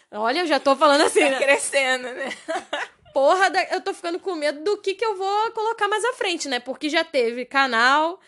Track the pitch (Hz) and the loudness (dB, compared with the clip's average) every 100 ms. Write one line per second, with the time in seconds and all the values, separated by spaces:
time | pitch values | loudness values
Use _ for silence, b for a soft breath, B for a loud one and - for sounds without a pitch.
0 | b 208 220 285 349 285 277 269 311 277 | b -6 -2 0 0 0 2 4 4 6
1 | 349 - 302 269 269 285 - 277 262 254 | 4 4 2 2 2 2 2 0 2 0
2 | 254 254 269 - - 349 - - 480 _ | -4 -8 -8 -10 -8 -8 -6 -8 -8 _
3 | _ - 277 370 381 370 330 370 - 381 | _ 2 4 4 2 0 -2 -4 -6 -8
4 | 339 339 - 339 294 294 311 415 392 381 | -6 -6 -6 -4 -4 -4 -4 -4 -4 -4
5 | 453 381 381 403 453 453 427 453 415 415 | -4 -4 -2 -2 -2 -2 -4 -2 -2 -2
6 | 427 494 427 339 285 247 247 254 302 320 | -2 -4 -4 -4 -4 -6 -6 -8 -4 -2
7 | 330 285 233 233 247 269 269 226 247 285 | -2 0 -2 -2 -4 0 2 4 4 4
8 | 320 370 | 0 -4